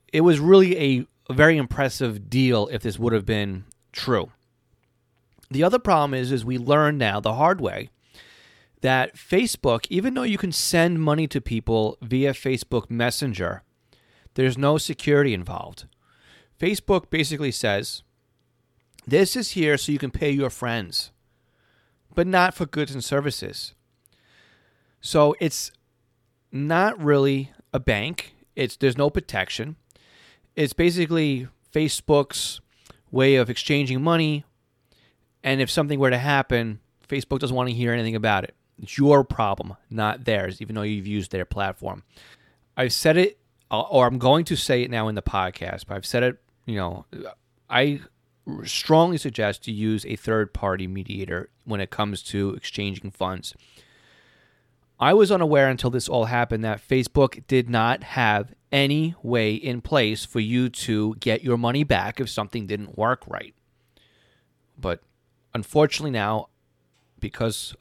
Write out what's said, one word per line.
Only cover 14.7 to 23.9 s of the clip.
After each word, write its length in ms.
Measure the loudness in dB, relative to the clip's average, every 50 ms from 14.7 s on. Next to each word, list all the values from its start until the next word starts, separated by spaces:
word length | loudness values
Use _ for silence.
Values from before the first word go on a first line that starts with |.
| 2 2
security 560 | 0 -4 -8 -4 0 2 4 4 4 2 0
involved. 500 | -2 -4 -8 -10 -10 -12 -12 -16 -20 -20 -20 _ _ _ _ _ _ _ _ _ _ _ _ _ _
Facebook 520 | -2 -2 -2 -2 0 0 0 0 0 _
basically 400 | -2 -2 -2 -2 -4 -4 -4 -4
says, 520 | -4 -2 -2 0 0 0 -2 -6 -10 -14 -16 _ _ _ _ _ _ _ _ _ _ _ _ _ _ _ _ _ _ -20 _
"This 300 | 0 2 4 4 2 0
is 160 | -4 -6 -6
here 260 | -2 0 2 2 2
so 140 | 0 0 -2
you 80 | -4 -4
can 140 | -4 -6 -6
pay 180 | -4 -2 -2
your 200 | 0 0 -2 -4
friends, 600 | -4 -6 -6 -4 -4 -4 -6 -6 -8 -8 -10 -10 _ _ _ _ _ _ _ _ _ _ _ _ _ _ _ _ _ _ _ _ _
but 120 | -2 0
not 260 | 2 2 2 2 2 0
for 140 | -4 -6
goods 260 | -6 -4 -6 -6 -4 -6
and 100 | -8 -6
services." 720 | -2 -2 -2 -2 -2 -4 -6 -10 -12 -12 -12 -14 -16 -18 _ _ _